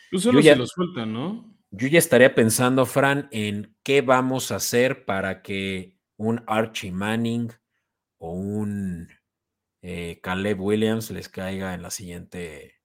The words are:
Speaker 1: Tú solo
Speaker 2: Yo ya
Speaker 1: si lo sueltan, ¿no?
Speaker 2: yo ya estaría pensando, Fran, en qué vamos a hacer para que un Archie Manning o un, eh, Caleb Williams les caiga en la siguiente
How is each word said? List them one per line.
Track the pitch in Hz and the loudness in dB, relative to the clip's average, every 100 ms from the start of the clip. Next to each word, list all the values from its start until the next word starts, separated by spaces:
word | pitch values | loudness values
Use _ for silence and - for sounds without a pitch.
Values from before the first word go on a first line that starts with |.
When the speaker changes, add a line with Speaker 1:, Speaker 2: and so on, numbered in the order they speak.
| - | -6
Speaker 1:
Tú | 185 | -2
solo | 214 147 | 4 8
Speaker 2:
Yo | 151 | 8
ya | |
Speaker 1:
si | 135 | 8
lo | 120 | 4
sueltan, | - 175 - 110 | -4 -6 -6 -6
¿no? | 110 160 226 - _ _ | -6 -6 -10 -14 _ _
Speaker 2:
yo | 98 131 | -6 2
ya | 170 | 4
estaría | 165 120 131 - | 6 6 6 6
pensando, | 113 110 127 131 127 | 2 4 2 2 2
Fran, | 139 139 139 - | 2 2 0 -4
en | 110 104 104 104 _ | -6 -6 -6 -10 _
qué | - 139 | 0 2
vamos | 127 127 127 131 - | 4 4 2 -2 -4
a | 101 | -4
hacer | - 120 127 127 - | 0 2 2 0 -6
para | 98 95 95 | -4 -4 -6
que | - 98 98 95 95 _ _ - | -8 -6 -6 -6 -10 _ _ -6
un | 107 117 - | -4 -4 -2
Archie | 110 110 - 101 | -2 -2 -4 -8
Manning | 92 101 113 117 117 117 - _ _ _ _ _ _ | -6 -4 -2 -2 -4 -6 -10 _ _ _ _ _ _
o | 82 | -10
un, | 90 101 107 104 101 95 85 85 _ _ _ _ _ _ _ | -8 -6 -6 -6 -6 -8 -8 -14 _ _ _ _ _ _ _
eh, | 90 87 85 85 | -12 -10 -10 -10
Caleb | - - 101 98 | -8 -4 -4 -4
Williams | 95 107 110 113 110 | -2 0 0 -2 -6
les | 92 - | -12 -12
caiga | - 95 95 95 | -10 -8 -8 -8
en | 90 | -8
la | 87 | -10
siguiente | - 90 87 - 90 85 76 - _ | -12 -12 -14 -14 -14 -14 -16 -20 _